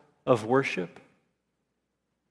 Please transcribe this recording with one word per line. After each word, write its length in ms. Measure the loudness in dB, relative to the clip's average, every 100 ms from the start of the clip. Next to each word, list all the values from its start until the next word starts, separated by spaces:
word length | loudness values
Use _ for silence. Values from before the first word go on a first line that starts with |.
| _ _ 0
of 180 | 0
worship? 560 | 2 0 0 -6 -10 -14 _ _ _ _ _ _ _ _ _ _ _ _ _